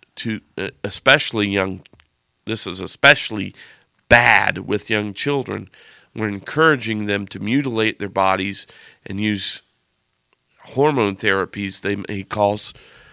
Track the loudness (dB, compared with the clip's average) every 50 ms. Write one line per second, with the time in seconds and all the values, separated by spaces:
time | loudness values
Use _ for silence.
0 | _ _ _ -8 -6 -6 -6 -6 -8 _ _ -8 -8 -8 -6 _ -6 -4 -4 0
1 | 2 4 4 4 2 0 -2 0 0 0 2 0 0 0 -2 -8 -14 -18 _ _
2 | _ _ _ _ _ _ _ _ -8 -6 -4 -4 -2 -4 -4 -6 -6 -6 -2 4
3 | 6 6 6 6 2 -6 -6 -6 -6 -8 -10 -16 -20 -20 -20 _ _ _ _ _
4 | _ 4 6 6 6 6 6 4 4 2 -2 -2 -4 -2 -4 -4 -2 -2 -2 -2
5 | -2 -4 -6 -4 -2 -2 -2 -2 -2 -4 -6 -8 -10 -12 -18 -20 -20 -20 -20 -20
6 | _ _ -8 -6 -4 -4 -4 -6 -8 -4 0 2 4 4 4 2 0 -4 -4 -2
7 | -2 0 -2 -2 -2 -6 -8 -6 -4 0 0 0 0 0 0 0 0 0 0 -2
8 | -6 -4 0 2 2 4 2 2 0 -4 -6 -8 -10 -12 -16 -20 -20 -20 -20 _
9 | -14 -10 -6 -2 -2 0 0 0 -2 -4 -4 -6 -10 _ _ _ _ _ _ _
10 | _ _ _ _ _ _ _ _ _ _ _ _ -20 -6 0 2 2 2 4 2
11 | 2 0 0 -2 0 0 2 2 0 -2 -6 -6 -6 -6 -6 -4 -4 -2 -4 -4
12 | -4 -8 -8 -8 -8 -6 -2 0 2 2 2 0 -6 -10 -14 -16 -20 -20 -20 -20
13 | -20 -20